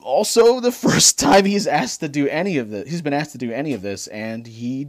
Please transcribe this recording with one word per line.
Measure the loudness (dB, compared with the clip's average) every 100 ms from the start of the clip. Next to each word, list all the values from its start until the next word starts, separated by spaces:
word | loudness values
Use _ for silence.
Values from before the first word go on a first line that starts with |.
also | -2 0 2 6 6 6
the | 0
<laughs> |
first | 0 0 4 2 2
time | 4 6 6
he's | 2 0
asked | 0 0 -4
to | -6
do | -2 0
any | 0 -2 -2
of | -4
the, | -6 -8
he's | -6
been | -4
asked | -4 -4
to | -6
do | -6
any | -4 -4
of | -4
this, | -6 -8 -10
and | -10 -10 -10 -12
he | -10 -8 -6